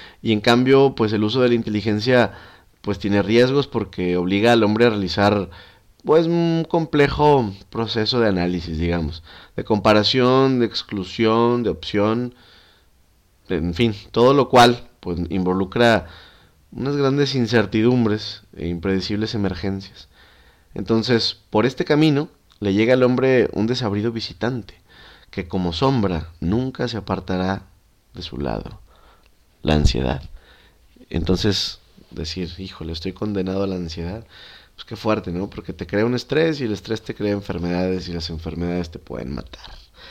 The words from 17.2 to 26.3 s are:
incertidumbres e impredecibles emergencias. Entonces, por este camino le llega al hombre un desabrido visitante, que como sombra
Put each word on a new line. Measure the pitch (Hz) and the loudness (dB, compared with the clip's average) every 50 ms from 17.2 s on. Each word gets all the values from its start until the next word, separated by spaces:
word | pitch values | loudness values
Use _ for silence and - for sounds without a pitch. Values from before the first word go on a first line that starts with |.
| 143 131 135 | 0 0 0
incertidumbres | 131 117 107 120 113 104 95 - 110 110 123 127 123 117 107 104 107 - - - - - _ - | 0 0 2 2 2 2 2 2 2 4 4 4 4 2 2 0 -2 -4 -10 -14 -16 -20 _ -14
e | - 80 85 | -8 -6 -6
impredecibles | 87 85 87 98 95 95 92 - 104 104 107 110 - | -6 -4 -2 -2 -2 -2 -2 -4 -4 -4 -4 -4 -4
emergencias. | 110 101 95 92 - - 98 98 98 98 - - - - _ _ _ - - _ _ _ _ _ _ _ _ - | -2 -2 -2 -4 -4 -6 -6 -6 -6 -10 -14 -20 -20 -20 _ _ _ -20 -20 _ _ _ _ _ _ _ _ -12
Entonces, | - 98 101 113 113 110 123 120 113 - - - - _ _ | -8 -2 0 0 0 2 2 0 0 0 -2 -6 -8 _ _
por | - 107 110 | 0 0 0
este | 123 - - 127 | 0 0 -2 -2
camino | - 151 147 156 160 139 139 156 - _ _ _ _ _ - | 0 2 4 4 4 4 2 -2 -4 _ _ _ _ _ -6
le | 104 101 95 | -2 0 2
llega | 104 110 120 127 | 2 4 4 4
al | 127 | 4
hombre | 127 123 127 127 127 131 131 123 101 - | 4 4 2 2 2 4 4 4 2 2
un | - - 107 | 0 -2 -2
desabrido | 117 127 123 127 104 101 104 104 117 | 0 -2 -2 -2 -2 -2 -2 -2 -2
visitante, | 113 113 - - - - 107 120 131 117 - - - _ _ _ - - - - - - _ - | -4 -6 -8 -10 -10 -6 -6 -4 -4 -6 -8 -12 -18 _ _ _ -20 -20 -20 -20 -20 -20 _ -14
que | - 101 92 - | -10 -10 -8 -6
como | - 95 90 87 | -4 -2 -2 -2
sombra | 82 - 139 135 139 120 98 95 87 78 80 - | -2 0 0 2 2 2 0 0 -2 -4 -6 -8